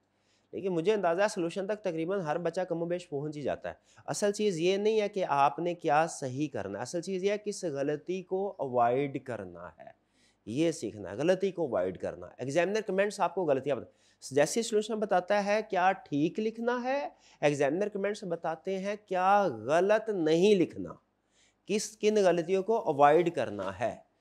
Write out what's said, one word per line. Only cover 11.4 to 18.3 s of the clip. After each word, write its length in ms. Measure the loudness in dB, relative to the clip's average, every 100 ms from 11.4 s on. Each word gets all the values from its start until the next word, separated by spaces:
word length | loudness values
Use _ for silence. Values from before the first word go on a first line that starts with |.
| 0
को 160 | -2 -2
अवॉइड 300 | 0 -2 -2
करना। 340 | -8 -8 -14 -10
एग्जामिनर 420 | -4 0 0 -2
कमेंट्स 380 | -2 0 -2 0
आपको 240 | -2 0 0
गलतियाँ 320 | 0 0 -4
बता-, 460 | -6 _ _ _
सजेस्टिव 400 | -2 2 2 0
सॉल्यूशन 320 | 0 -2 -2 -4
बताता 420 | 0 0 2 0
है 200 | 2 0
क्या 280 | 0 2 2 2
ठीक 380 | -2 0 0 0
लिखना 380 | -4 -2 -2 -2
है, 320 | -2 -2 -4 -10 _ _
एग्जामिनर 480 | 0 4 2 2 -2
कमेंट्स 340 | -2 -4 -4
बताते 500 | -6